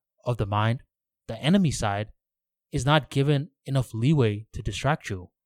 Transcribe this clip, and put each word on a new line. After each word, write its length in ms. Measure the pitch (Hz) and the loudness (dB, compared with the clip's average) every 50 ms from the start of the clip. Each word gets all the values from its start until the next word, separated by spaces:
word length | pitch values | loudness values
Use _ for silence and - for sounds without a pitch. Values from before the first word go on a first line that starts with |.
| _ _ _ _ - | _ _ _ _ -6
of 140 | 123 123 | -4 -2
the 80 | 104 110 | -2 -2
mind, 380 | 98 104 104 107 113 120 139 - _ _ _ _ _ _ _ _ | -2 0 0 2 0 0 -2 -6 _ _ _ _ _ _ _ _
the 160 | - 113 110 | -14 -10 -4
enemy 300 | - 147 190 208 185 143 | 0 2 4 4 4 2
side, 400 | 110 - 117 104 101 101 107 - - _ _ _ _ _ _ _ _ _ _ - | 0 -2 -2 -2 -2 -4 -6 -8 -12 _ _ _ _ _ _ _ _ _ _ -8
is 140 | - 135 123 | -6 -2 2
not 240 | 143 151 156 123 - | 2 2 2 2 0
given 400 | - 135 139 147 147 139 151 - _ _ - | -2 0 2 2 2 0 0 -6 _ _ -8
enough 300 | - 135 135 123 - - | -2 -2 -2 -2 -2 -4
leeway 500 | 110 117 147 165 143 120 107 104 104 110 _ - | 0 2 2 4 4 4 2 0 -2 -8 _ -12
to 80 | - | -10
distract 480 | 104 117 104 - - 131 156 - - - | -8 -8 -6 -4 -2 -2 -2 -2 -6 -10
you. 220 | 107 90 87 - _ _ _ | -10 -10 -12 -16 _ _ _